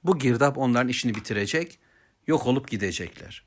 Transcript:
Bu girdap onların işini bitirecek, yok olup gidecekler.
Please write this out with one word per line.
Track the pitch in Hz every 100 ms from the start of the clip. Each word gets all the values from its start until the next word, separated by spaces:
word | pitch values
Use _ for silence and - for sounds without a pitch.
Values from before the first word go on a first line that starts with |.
Bu | 170 175
girdap | 131 120 143 135
onların | 131 120 127
işini | 123 127 107
bitirecek, | - 104 104 156 175 - _ _ _ _ -
yok | 156 123
olup | 131 127
gidecekler. | 107 98 85 85 - 80 -